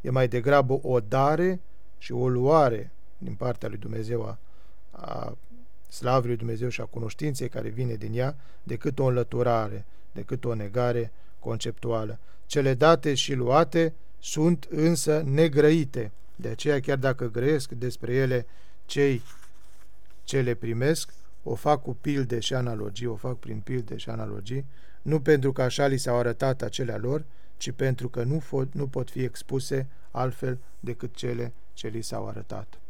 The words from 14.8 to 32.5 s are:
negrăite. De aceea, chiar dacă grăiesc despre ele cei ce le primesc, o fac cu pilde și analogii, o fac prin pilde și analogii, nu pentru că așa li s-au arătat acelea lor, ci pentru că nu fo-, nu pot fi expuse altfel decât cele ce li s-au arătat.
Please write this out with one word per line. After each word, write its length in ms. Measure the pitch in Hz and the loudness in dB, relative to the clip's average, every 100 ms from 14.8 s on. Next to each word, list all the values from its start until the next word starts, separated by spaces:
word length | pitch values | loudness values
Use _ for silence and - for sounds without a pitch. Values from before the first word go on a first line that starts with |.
| 160 165 151 151 | 4 4 4 2
negrăite. 880 | 139 139 165 139 151 165 135 135 107 - - - | 4 4 6 8 8 6 2 -2 -4 -6 -6 -6
De 120 | 110 | -4
aceea, 320 | 110 147 143 | -2 0 2
chiar 180 | 139 139 | 2 2
dacă 320 | 135 131 123 | 2 0 -2
grăiesc 400 | 113 131 151 131 | 0 2 2 0
despre 440 | 123 123 - 120 | -4 -4 -4 -2
ele 320 | 127 135 127 120 - - - - | 2 2 2 -2 -6 -8 -8 -4
cei 360 | - 143 131 - - - - - - - - - - | 2 4 4 -2 -8 -6 -8 -6 -6 -6 -6 -6 -6
ce 160 | - 135 | -2 0
le 140 | 123 | 2
primesc, 580 | 117 117 113 131 160 - - - - | 0 -2 0 2 0 -2 -6 -8 -6
o 120 | - | -4
fac 280 | 117 147 147 | -2 2 2
cu 120 | 135 131 | 2 -4
pilde 380 | 147 143 127 117 | 0 0 0 0
și 160 | 107 | 0
analogii, 520 | 131 123 110 104 101 120 | 0 0 -2 -4 -4 -4
o 80 | |
fac 240 | 107 127 123 | -4 -4 -4
prin 220 | - 107 | -4 -6
pilde 360 | 101 127 110 110 | -4 -4 -4 -6
și 140 | 107 | -6
analogii, 560 | 113 107 101 101 131 135 - - - | -6 -4 -6 -4 -4 -4 -6 -8 -6
nu 180 | - 156 | 0 2
pentru 320 | 139 151 135 | 6 4 4
că 100 | 135 | 2
așa 240 | 127 120 143 | 0 2 2
li 120 | 135 | 2
s-au 200 | - 120 | 2 2
arătat 440 | 120 117 135 131 | 2 2 0 0
acelea 340 | 113 - 123 104 | -2 -2 -2 -2
lor, 280 | 113 151 156 - - - | -2 -2 -4 -8 -8 -6
ci 140 | - | -6
pentru 380 | - 135 131 127 | 0 0 0 -2
că 140 | 123 | -2
nu 160 | 120 156 | 0 0
fo-, 300 | - 139 131 | 0 -2 -2
nu 140 | 143 143 | -2 -2
pot 240 | 131 123 | -2 -4
fi 120 | - | -2
expuse 640 | 127 - - 135 135 139 135 - - | -2 -2 -2 -2 0 -2 -2 -4 -6
altfel 480 | 123 127 127 131 127 - - | -2 -2 0 -2 -2 -4 -6
decât 340 | 123 120 127 | -4 -4 -4
cele 380 | - 131 120 120 - - | -4 -2 -2 -4 -4 -6
ce 160 | - 117 | -6 -4
li 140 | 110 | -4
s-au 260 | 113 110 107 | -4 -4 -4
arătat. 520 | 104 104 | -6 -6